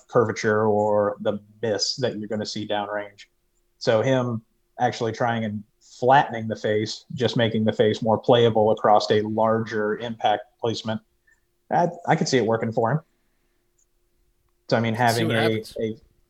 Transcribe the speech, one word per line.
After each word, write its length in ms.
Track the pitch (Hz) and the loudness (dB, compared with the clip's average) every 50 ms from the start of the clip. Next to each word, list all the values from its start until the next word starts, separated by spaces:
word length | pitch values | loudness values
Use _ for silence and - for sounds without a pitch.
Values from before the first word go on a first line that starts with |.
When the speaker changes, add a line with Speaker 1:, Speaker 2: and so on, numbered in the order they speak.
| - _ | -10 _
Speaker 1:
curvature 580 | - 127 117 107 107 - - 113 107 107 110 | 0 2 2 2 -2 -2 0 0 2 2 2
or 500 | 110 104 104 107 107 104 104 104 101 104 - | 2 2 2 2 2 2 2 0 0 -2 -4
the 180 | 104 107 101 104 - - - - | -4 -6 -6 -6 -10 -18 -12 -8
miss 360 | - 113 104 98 - - - | -4 -4 -2 -2 -4 -4 -4
that 200 | - 120 113 98 104 | -4 -4 -4 -4 -6
you're 100 | 107 101 | -8 -6
gonna 180 | 110 107 104 | -6 -6 -6
see 200 | - - 107 107 | -6 -8 -10 -8
downrange. 600 | 107 104 104 101 101 104 104 104 101 101 - - - _ _ _ _ _ _ _ _ _ _ | -6 -6 -6 -4 -6 -6 -8 -8 -10 -16 -20 -20 -20 _ _ _ _ _ _ _ _ _ _
So 220 | - - 117 110 | 0 2 2 2
him 400 | 110 131 131 127 123 123 117 110 - _ _ _ _ _ _ - | 2 2 2 0 0 -2 -4 -6 -10 _ _ _ _ _ _ -2
actually 320 | 123 120 - - 120 113 110 | -2 -2 -2 -2 -4 -4 -2
trying 320 | - 131 120 117 113 113 | -2 -2 -2 -2 -2 -4
and 180 | 107 104 107 101 - _ _ _ | -4 -6 -8 -10 -14 _ _ _
flattening 640 | _ - - 127 123 135 143 147 - 117 113 110 110 | _ -10 -2 4 6 6 6 4 2 -2 -6 -6 -6
the 80 | 107 | -6
face, 480 | 107 - 110 107 107 107 107 - - - - - | -4 -2 -2 0 0 -2 -4 -6 -12 -14 -14 -4
just 240 | 120 120 107 - | -2 -2 0 2
making 280 | 131 117 110 - 110 110 | 2 0 2 2 0 0
the 80 | 110 104 | 0 2
face 260 | - 117 107 107 - | 2 2 2 0 0
more 160 | - 113 107 | 0 0 0
playable 540 | 104 - - 127 120 117 117 110 113 107 110 | 0 4 4 4 6 6 4 4 4 2 2
across 400 | 110 - - 117 104 107 - - | 2 2 4 4 4 4 4 2
a 100 | 113 107 | 2 0
larger 800 | 104 110 110 110 110 110 113 113 113 113 113 107 104 104 107 - | 0 0 -2 0 2 2 2 0 -2 -4 -4 -2 -2 -2 -2 -4
impact 460 | 117 120 113 - - 110 104 104 - - _ _ | -6 -8 -6 -2 0 0 0 0 -2 -10 _ _
placement, 440 | - 117 110 - - 113 110 220 - _ _ _ _ _ _ _ _ _ _ _ _ _ | -4 -4 -4 -4 -4 -6 -6 -6 -8 _ _ _ _ _ _ _ _ _ _ _ _ _
I, 200 | - 156 175 175 - - - - | 0 0 0 0 -2 -6 -2 0
I 80 | 151 | 0
could 100 | 160 185 - | 0 2 2
see 100 | - 127 | 2 2
it 80 | 107 | 2
working 260 | 107 113 110 123 113 110 | 2 0 0 -2 -2 -2
for 180 | - 113 113 135 | 0 0 0 0
him. 80 | 156 - _ _ _ _ _ _ _ _ _ _ _ _ _ _ _ _ _ _ _ _ _ _ _ _ _ _ _ _ _ _ _ _ - | -2 -4 _ _ _ _ _ _ _ _ _ _ _ _ _ _ _ _ _ _ _ _ _ _ _ _ _ _ _ _ _ _ _ _ -2
So, 80 | - | 0
I 40 | 117 | 0
mean, 140 | 117 113 110 | 0 -2 0
Speaker 2:
Let's 200 | 107 123 120 113 | 0 0 2 2
see 60 | 117 113 | 2 0
Speaker 1:
having 60 | 110 | 0
Speaker 2:
what 80 | 113 | 0
Speaker 1:
a, 60 | 110 113 | 0 0
Speaker 2:
happens. 340 | 113 113 107 110 - - - | 0 0 -2 -6 -8 -8 -6
Speaker 1:
a, 160 | 113 110 110 - _ _ _ _ _ _ | -6 -6 -6 -10 _ _ _ _ _ _